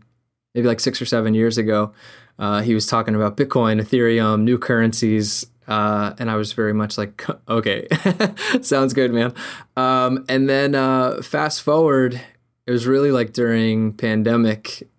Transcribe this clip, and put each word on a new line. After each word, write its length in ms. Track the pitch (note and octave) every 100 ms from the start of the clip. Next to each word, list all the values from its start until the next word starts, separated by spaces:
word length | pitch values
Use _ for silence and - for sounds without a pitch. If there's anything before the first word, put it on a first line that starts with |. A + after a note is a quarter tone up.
| _ _ _ _ _
maybe, 120 | B2 A#2+
like, 140 | A2+
six 200 | B2+ -
or 60 | A#2+
seven 280 | A#2+ A2
years 220 | A2 A#2 A#2
ago. 360 | A2 G#2+ G#2 - - - _ -
Uh, 240 | G#2 G#2
he 120 | A2+
was 120 | A2 -
talking 280 | A#2 A2
about 220 | G#2+ G#2+ G#2
Bitcoin, 440 | C#3 B2+ A2 A2
Ethereum, 600 | G#2+ B2+ A#2 A2+ A2 G#2+
new 160 | A2+ A#2+
currencies. 880 | - A#2 A2+ A2 A2+ G#2+ G#2 - - _ -
Uh, 460 | G#2+ G#2+ G#2 G#2 G#2
and 100 | A#2
I 60 |
was 180 | G#2+ G#2+
very 220 | - G#2+
much 240 | G#2+ G#2+ -
like, 260 | G#2 - - -
<laughs> 120 | -
"Okay, 380 | A#2 A2 G2 - D#3 G3 -
<laughs> 360 | G#3 - - B3+
sounds 320 | - C#3 C3+
good, 200 | B2+ B2+
man." 200 | A#2 A#2+ - - - - C3
Um, 480 | B2+ B2+ B2+ C3 -
and 200 | C3+ C3+
then, 260 | C#3 C#3
uh, 480 | C#3 C3 C3 B2+ -
fast 400 | B2 D3 D3+ -
forward, 580 | - D#3 D#3+ C3+ B2+ B2 - _ _ _ -
it 60 |
was 140 | B2 B2
really, 260 | C3+ C#3+
like, 200 | B2+ A2+
during 600 | B2 A#2 A2+ A2+ A2 A2
pandemic. 960 | G#2+ A#2 A2 A2 A#2 A2+ G#2+ - - -